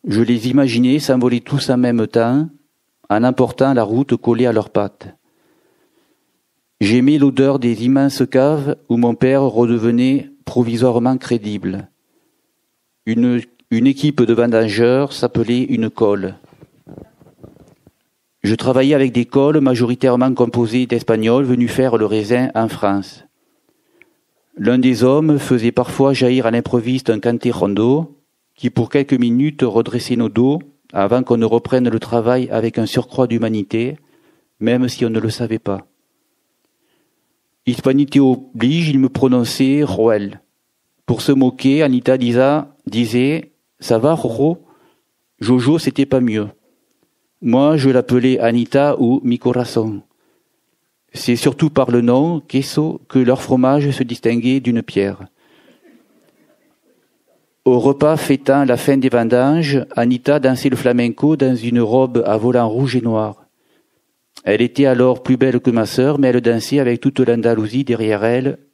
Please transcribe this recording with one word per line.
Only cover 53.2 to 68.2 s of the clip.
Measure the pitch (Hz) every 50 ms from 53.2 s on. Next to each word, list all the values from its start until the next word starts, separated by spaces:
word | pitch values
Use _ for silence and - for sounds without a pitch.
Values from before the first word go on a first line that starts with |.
| 127 117 127 131
fromage | - - 131 127 127 131 139 147 143 143
se | 135 - 131
distinguait | 117 120 - - 113 117 117 113 127 131 135
d'une | 123 127 117 117
pierre. | 101 - - 101 98 98 98 - 95 - _ _ _ _ _ _ _ _ _ _ _ _ _ _ _ _ _ _ _ _ _ _ _ _ _ _ _ _ _ _ _ _ _ _ _ _ _ _ _ _ _ _ _ _ _ _ _
Au | 131 127
repas | 123 110 135 139 139 156 151 160
fêtant | 151 - - 139 135 - - 135 143 143
la | 131 120
fin | 120 - - 139
des | 135 131 135
vendanges, | 123 120 117 113 123 123 127 139 151 165 165 143 143 135 117 - -
Anita | - 120 120 127 120 - - 143 151
dansait | 131 131 131 127 - 139
le | 127
flamenco | 120 - 127 123 120 120 117 110 - - 151 160
dans | 143 139 131 127
une | 117 110 120 117 120
robe | 117 104 117 131 131 127 120 120 -
à | 101 104
volants | 110 107 123 120 123 117 113
rouge | 107 123 135 131 113
et | 127
noir. | 117 117 113 110 107 104 101 _ _ _ _ _ _ _ _ _ _ _ _ _ _ _ _ _ _ _ _ - _
Elle | - 101 107
était | 117 120 120 - 139
alors | 131 127 120 127 127 123 -
plus | - - 131
belle | 117 135 131 123 123
que | - 131
ma | 113 113 110
sœur, | 101 - - 127 139 147
mais | 139 139 127
elle | 120 123
dansait | 117 117 117 117 110 - 139 143
avec | 135 120 120 110
toute | - 135 135 -
l'Andalousie | 127 117 117 117 113 117 117 107 107 104 110 135 143
derrière | - 120 110 110 110 107 101